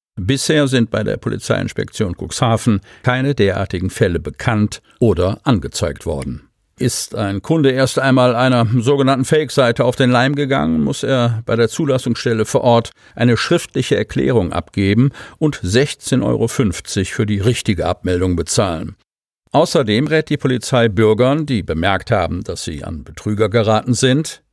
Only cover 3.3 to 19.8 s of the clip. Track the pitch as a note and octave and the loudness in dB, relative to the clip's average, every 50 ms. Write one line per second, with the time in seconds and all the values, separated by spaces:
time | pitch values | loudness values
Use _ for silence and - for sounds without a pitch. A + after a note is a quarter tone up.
3.3 | C#3+ - G#2 G2 F2+ F#2 G2 - - F2 F2+ F#2+ - - A2 F#2+ E2+ D#2+ - - | 0 2 2 2 2 0 -2 -4 -4 -4 -4 -4 -2 0 0 0 0 -2 -4 -6
4.3 | - - - B2+ A2+ G#2+ G#2 G#2 - - _ _ _ - B2+ A2+ F#2 D#2+ F2+ F#2+ | -10 -6 -2 -2 0 2 0 0 -2 -6 _ _ _ 0 2 2 2 2 0 -2
5.3 | G#2+ - - D3+ B2+ F#2 - - - - - D#2 C#2+ - - E2 D#2 C#2 - - | -2 -2 0 0 0 0 0 -4 -6 -4 -4 -4 -4 -6 -6 -6 -6 -6 -6 -8
6.3 | B1 - - _ _ _ _ _ _ - C3 B2+ - - - - - - G#2+ G2 | -10 -12 -14 _ _ _ _ _ _ -2 -2 -2 -2 -2 -8 -8 -8 -6 -4 -4
7.3 | G2 G2 - - D#3+ E3 C#3+ C3+ B2+ C3+ C3+ A#2+ - - C3 C3+ C3 C3 B2 B2 | -4 -4 -2 0 2 4 4 4 4 2 0 0 0 0 2 2 4 4 4 4
8.3 | A#2 A#2 B2+ C3 B2+ A#2+ A#2 G#2+ A#2 B2+ A2 C3+ C#3+ C#3 C3+ C3 C#3 B2+ C3 - | 4 2 2 2 2 2 2 2 2 0 2 2 2 2 4 2 2 0 0 2
9.3 | D#3+ D#3 D#3 B2+ - - C3 A#2+ A#2+ - A#2 B2 A#2+ - C#3 B2 B2 A#2+ B2 C3+ | 2 0 0 0 0 2 2 2 2 2 0 0 2 2 2 4 4 4 2 2
10.3 | D3 C#3 C#3+ C3 C3+ C3+ D3 - - D#3 D3 C3+ C3 - - B2 C3+ B2+ A#2+ A#2 | 0 0 -2 0 0 0 0 0 0 0 0 -2 -2 -4 -2 -2 0 2 2 0
11.3 | A2+ A2 A#2 - A2+ A2+ A#2 A2 - - E3 C#3 C3 C3 - B2 A#2 - - B2+ | 0 -2 -4 -2 0 2 2 0 0 -2 0 0 0 0 0 -2 -2 -2 0 -2
12.3 | A2+ A2 G#2+ - - C3 - B2 A#2 A#2 A2+ - - _ _ - - - A#2 B2 | 0 0 0 0 0 0 2 4 4 4 2 0 -6 _ _ -14 -4 0 2 2
13.3 | A#2 - - - E3+ E3+ - - - C#3 B2 - - - G#2+ - - - C3 C3 | 2 2 2 0 0 0 0 -2 -4 -4 -2 0 0 0 -2 -2 -2 -2 0 2
14.3 | C3 A2+ F2+ D#2 D#2+ E2 - - - G2+ G2 G2 G2+ A2+ C3 C#3+ - - - - | 2 2 0 0 -2 -6 -6 -6 -4 -2 0 2 4 4 2 2 0 -4 -14 -18
15.3 | - - - D3+ C#3+ - - F2+ F#2+ A#2+ C#3+ D3 - - - - - B2 - G#2 | -8 -2 -2 -2 -2 -2 -4 0 0 2 0 0 -2 -8 -6 -2 0 0 0 0
16.3 | A#2+ A2 A2+ A2+ - - B2+ G2 E2+ - - - - G2+ F#2 - - - A2+ G#2 | 0 0 -2 -2 0 0 0 0 -2 -4 -8 -8 -4 -4 -4 -4 -2 -4 -2 -2
17.3 | G#2+ G2 F#2 A#2+ A#2+ - - - G#2 E2+ D#2+ F2 F#2 - - F#2 F#2 F2+ F#2 F#2 | -2 0 0 0 0 0 -2 -2 -2 -2 0 -2 -4 -4 -2 -2 -2 0 0 0
18.3 | F2+ E2+ E2 - - - G#2+ F#2 E2+ D#2 - - - _ _ _ _ _ _ _ | 0 -2 -2 -2 0 0 0 0 -2 -6 -8 -10 -14 _ _ _ _ _ _ _
19.3 | _ _ _ _ - C#3 E3 - - E3+ | _ _ _ _ 0 2 2 2 2 0